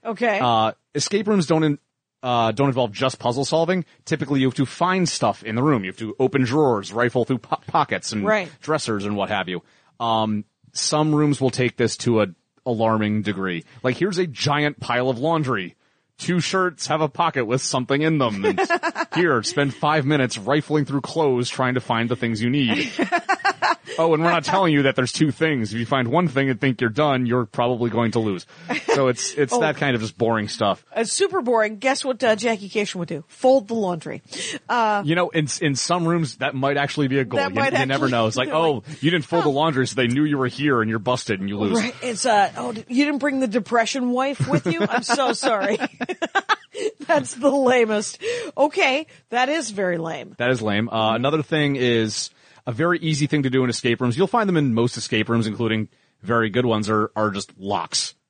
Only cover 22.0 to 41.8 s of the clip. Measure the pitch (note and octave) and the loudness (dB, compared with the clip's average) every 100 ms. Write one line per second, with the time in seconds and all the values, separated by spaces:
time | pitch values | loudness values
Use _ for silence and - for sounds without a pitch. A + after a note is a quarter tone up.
22 | A#2 B2 A#2 A2 A#2+ C#3+ B2 G#2 A#3+ - | 0 -2 -2 -2 0 2 2 0 -4 -4
23 | - F4 - F#4+ G4 - - - - - | -2 -2 -2 -2 -2 -2 -2 -2 -6 -2
24 | E3 D#3 E3 E3+ C#3 G3 F#3 C#3+ C#3 C3 | 2 4 2 0 0 2 4 4 2 2
25 | B2+ - D3+ - D#3+ C#3+ G#2+ A2 A#2 C#3 | -2 0 0 2 0 0 -2 -4 -2 0
26 | A#2 D3+ F3 C3+ C3+ B2 C3+ B2 A#2+ A2 | 2 2 2 2 0 0 0 0 0 2
27 | D3+ C3 B2 B2 A#2 - B2 B2 A#2+ G#2+ | 2 2 2 0 -2 -2 0 0 0 0
28 | A#2 A#2 A2 F#2 - - E3+ D4 - C#3+ | 0 0 -2 -4 -8 -20 -8 -6 0 2
29 | C3 A#2+ - - C#3+ A#3+ D#3 D3 C#3+ A#2+ | 2 0 -4 -2 0 2 0 0 0 0
30 | G#2+ - A#2 A2+ G#2 - G#2 F2+ _ G#3+ | -4 -2 0 0 -2 -2 0 0 _ -4
31 | A3+ - F#4+ F#4 B3 A#3 G#3+ A3 C4 C4 | -4 0 0 0 0 0 0 -2 -2 -2
32 | C#4 A#3+ B3 A3 A#3 G#3+ G3 G#3+ G#3 F#3 | -2 0 2 2 0 -2 -4 -4 -2 -4
33 | E3 D3+ - - B3+ C4+ G3+ A3+ F#3+ E3+ | -6 -8 -12 0 4 4 2 -2 -2 -4
34 | D#3 - _ E4+ - C#4+ - A#3+ A3 G#3 | -8 -12 _ -10 -8 -10 -4 0 2 0
35 | D3+ E3+ F3 E3 D3 - D#3+ C3 - F3 | 0 0 2 0 -2 -2 -2 -2 -2 0
36 | E3 E3+ D3 - C3+ C#3 C3+ C#3 C#3+ - | 0 0 -2 -4 -4 -2 0 0 -2 0
37 | C#3 C3+ B2 B2 - F#2+ - - C3 C#3 | 0 0 0 -2 -2 0 0 0 0 0
38 | C3 A#2+ A2 A#2 F#3+ D#3 E3 C3 - D#3 | 2 2 2 0 0 2 2 0 -6 -2
39 | D3 F3 - E3+ D#3+ C3+ D#3+ C3+ B2 G#2 | 0 0 0 2 2 2 2 2 0 0
40 | B2 B2+ D3+ C#3+ B2+ - D3 B2 A2 A2 | 0 2 2 2 -2 0 0 2 2 0
41 | G#2 B2 - G2 G2 G2+ G#2 D3 | 0 -2 0 -2 -2 -2 0 0